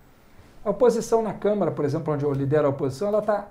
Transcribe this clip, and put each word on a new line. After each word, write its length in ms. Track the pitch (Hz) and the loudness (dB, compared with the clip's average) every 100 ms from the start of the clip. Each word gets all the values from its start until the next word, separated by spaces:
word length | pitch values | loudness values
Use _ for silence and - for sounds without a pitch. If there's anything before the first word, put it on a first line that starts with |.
| - _ - - - - | -20 _ -20 -20 -20 -10
a 60 | 220 | -4
oposição 520 | 202 247 226 - 226 | 2 4 2 2 0
na 100 | 220 | 0
Câmara, 380 | - 202 208 165 | -2 -2 0 -2
por 140 | 135 | -2
exemplo, 280 | 143 151 - | -2 -2 -2
onde 120 | 147 | -2
eu 80 | 143 | 0
lidero 340 | 135 139 151 143 | 0 2 2 2
a 40 | |
oposição, 380 | 135 135 - 202 | 0 -2 -2 -2
ela 140 | 208 | 0
tá 260 | 208 202 - | 0 -2 -4